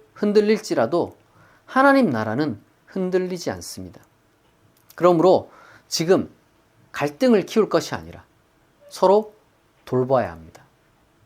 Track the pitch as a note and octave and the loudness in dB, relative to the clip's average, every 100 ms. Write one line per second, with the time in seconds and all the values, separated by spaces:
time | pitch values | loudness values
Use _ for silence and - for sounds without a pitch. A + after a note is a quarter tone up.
0 | _ - G#3 G#3 G#3 G#3 - C#3+ - E3+ | _ -6 0 2 2 0 -2 -2 0 -2
1 | G2+ - _ _ _ _ - C4 C#4 C4+ | -4 -8 _ _ _ _ -6 2 4 4
2 | A3 A#2 A2 A#2 D3+ G#2+ _ _ _ F#3+ | 2 0 -2 -2 -4 -6 _ _ _ -6
3 | F#3 F#3 F#3 F3+ D3 F#2 - - F#2 - | -2 -2 -4 -6 -8 -10 -12 -16 -16 -18
4 | _ _ _ _ _ _ _ _ _ - | _ _ _ _ _ _ _ _ _ 0
5 | F3 E3+ F3+ D3 - - - - _ - | 2 4 4 2 0 -14 -20 -20 _ -6
6 | E3 E3+ - - _ _ _ _ _ - | 0 0 -2 -12 _ _ _ _ _ -6
7 | C#3+ - B3+ G#3+ D#3+ A3 G3+ D#3+ - G#2 | -6 0 2 2 2 0 0 0 -2 -8
8 | D#2+ F2 - _ _ _ _ _ - - | -12 -20 -20 _ _ _ _ _ -20 0
9 | F#3+ G3+ G#3+ - _ _ _ _ - B2+ | 2 2 0 -10 _ _ _ _ -6 -4
10 | B2+ C3 G2 E2 D#2+ - _ _ _ _ | 0 -2 -2 -8 -20 -20 _ _ _ _
11 | _ _ | _ _